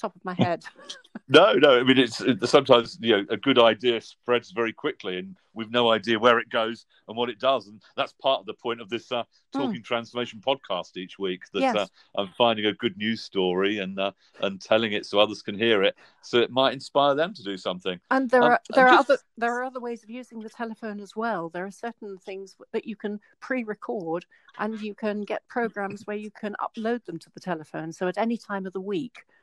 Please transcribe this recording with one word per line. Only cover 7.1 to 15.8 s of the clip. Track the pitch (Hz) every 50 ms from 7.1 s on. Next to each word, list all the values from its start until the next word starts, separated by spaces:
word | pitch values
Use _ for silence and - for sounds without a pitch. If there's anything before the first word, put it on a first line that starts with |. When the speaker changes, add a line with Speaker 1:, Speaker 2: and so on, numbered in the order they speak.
| 110 117
Speaker 2:
what | 120 120
it | 113 104
does. | 120 131 135 123 - 104
And | 107 101 _ _ - 127
that's | 139 117 -
part | _ - 135 135 95
of | 95
the | 101 107
point | - - 123 117 117
of | 117 95
this, | 117 113 - -
uh, | 127 120 113 _ _ _ _ _ -
Speaker 1:
Mm. | 269 277
Speaker 2:
Talking | 254 202 123 107
Transformation | - 123 117 117 117 - 120 123 113 - 110 92
podcast | 131 139 135 - - 98 87 82 - -
each | 92 92 92 - -
week, | 98 95 92 92 - - -
that, | 196
Speaker 1:
Yes. | 269 262 226
Speaker 2:
uh, | 104 98 - _ _ _ _ -
I'm | - 202 190 - -
finding | 123 117 113 107 104 107
a | 98
good | - - 117 92
news | 98 104 110 113 107 -
story | - - 98 92 92 90 92 98 98 107 104
and, | 95 92 98 98
uh, | 95 98 - _ _ _ _ -
and | - 98 98 92
telling | - - 113 110 117 110 104
it | 104 -
so | - - 101
others | 107 107 104 -
can | - - 104 98
hear | 113 117 113 101